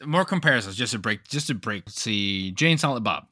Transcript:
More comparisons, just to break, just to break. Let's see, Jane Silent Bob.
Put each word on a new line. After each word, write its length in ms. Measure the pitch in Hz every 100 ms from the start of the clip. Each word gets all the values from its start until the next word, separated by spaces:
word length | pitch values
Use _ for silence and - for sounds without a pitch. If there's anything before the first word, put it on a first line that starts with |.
More 220 | 147 170 185
comparisons, 500 | 185 151 127 98 95
just 180 | 117
to 60 | 113
break, 240 | 110 104 -
just 200 | 143 151
to 60 | 110
break. 280 | 107 101 107
Let's 160 | -
see, 500 | 113 104 98 98 95
Jane 260 | 95 160 156
Silent 260 | 147 123
Bob. 240 | 104 71 -